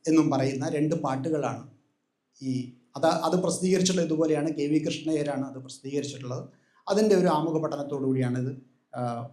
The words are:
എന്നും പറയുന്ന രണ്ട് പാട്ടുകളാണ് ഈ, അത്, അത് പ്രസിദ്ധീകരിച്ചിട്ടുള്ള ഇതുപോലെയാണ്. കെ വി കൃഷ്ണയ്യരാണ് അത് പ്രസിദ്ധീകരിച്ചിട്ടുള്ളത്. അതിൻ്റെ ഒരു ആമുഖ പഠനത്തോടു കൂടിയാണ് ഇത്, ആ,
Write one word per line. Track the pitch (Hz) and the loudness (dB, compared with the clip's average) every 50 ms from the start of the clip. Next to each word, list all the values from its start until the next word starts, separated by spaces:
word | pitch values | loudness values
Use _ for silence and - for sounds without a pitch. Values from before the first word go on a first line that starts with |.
| - 156 | 0 2
എന്നും | 160 160 147 - | 4 4 4 4
പറയുന്ന | 139 131 131 135 135 131 151 160 | 2 2 2 0 0 -2 -4 -2
രണ്ട് | 156 147 156 151 165 | 0 0 2 2 0
പാട്ടുകളാണ് | 151 147 135 131 131 131 160 156 147 131 117 117 113 - - - _ _ _ _ _ _ _ _ _ _ _ _ - | 0 -2 -2 -2 -2 -2 -2 -2 0 -2 -2 -4 -6 -12 -16 -20 _ _ _ _ _ _ _ _ _ _ _ _ -10
ഈ, | 135 131 127 123 120 - - _ _ _ - | -4 -4 -4 -4 -4 -8 -14 _ _ _ -4
അത്, | 139 160 | 2 2
അത് | 160 180 - 160 165 180 180 | 2 2 4 0 2 2 2
പ്രസിദ്ധീകരിച്ചിട്ടുള്ള | 185 170 - - 185 185 190 190 185 180 180 175 165 | 2 0 -2 0 2 2 4 4 4 2 2 2 2
ഇതുപോലെയാണ്. | 156 156 156 165 156 151 147 147 165 147 | 0 2 2 2 2 2 2 0 -2 -2
കെ | 147 143 | -2 0
വി | 147 156 151 | 0 0 0
കൃഷ്ണയ്യരാണ് | 151 165 151 - 151 160 160 147 143 143 143 - - | 0 0 -4 -4 -4 -2 -2 0 0 -2 -2 -4 -4
അത് | 135 131 131 | -6 -8 -14
പ്രസിദ്ധീകരിച്ചിട്ടുള്ളത്. | 127 - - - - 135 139 143 - - - - 131 123 127 160 - - - _ _ _ _ _ - - | -16 -16 -18 -14 -10 -6 -4 -4 -4 -4 -8 -10 -10 -8 -8 -8 -10 -14 -18 _ _ _ _ _ -4 0
അതിൻ്റെ | 202 214 220 208 196 | 2 4 4 6 6
ഒരു | 180 180 | 6 6
ആമുഖ | 175 151 151 160 165 156 151 | 4 4 2 2 0 0 0
പഠനത്തോടു | 156 147 143 143 143 147 147 135 135 | -2 -2 -4 -4 -6 -6 -4 -2 0
കൂടിയാണ് | 135 135 131 127 123 123 127 | 0 0 2 0 0 0 -2
ഇത്, | 123 135 127 - - _ _ _ _ - - | -2 -4 -6 -8 -14 _ _ _ _ -12 -8
ആ, | 123 123 120 117 117 120 - | -6 -6 -4 -4 -6 -8 -10